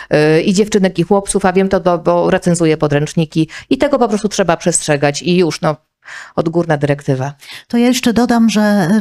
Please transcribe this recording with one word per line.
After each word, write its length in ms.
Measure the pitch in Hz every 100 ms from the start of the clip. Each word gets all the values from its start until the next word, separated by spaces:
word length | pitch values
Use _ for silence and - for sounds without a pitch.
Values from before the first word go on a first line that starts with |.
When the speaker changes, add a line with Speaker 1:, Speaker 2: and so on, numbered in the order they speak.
| -
Speaker 1:
e, 320 | 151 151 156
i 120 | 185
dziewczynek, 460 | 190 208 208 185 170
i 40 |
chłopców, 420 | 165 202 196 196 190
a 80 |
wiem 160 | 185 190
to, 120 | 190
bo, 160 | 175 170
bo 320 | 170 175 170
recenzuję 480 | 180 180 170 165 156
podręczniki 720 | 151 143 147 - 156 160 156 - -
i 80 | -
tego 220 | 285 277
po 80 | 233
prostu 220 | 208 202
trzeba 280 | - 175 165
przestrzegać 640 | 175 160 - 143 143 143
i 160 | - 175
już, 240 | 165 -
no, 140 | 160 147 _ _ - - - -
odgórna 420 | 165 170 160 147
dyrektywa. 560 | 143 143 - 131 135 147 - - -
Speaker 2:
To 100 | 240
ja 100 | 247
jeszcze 260 | 254 240
dodam, 360 | 220 247 233 226
że 400 | 202 208 202 165 214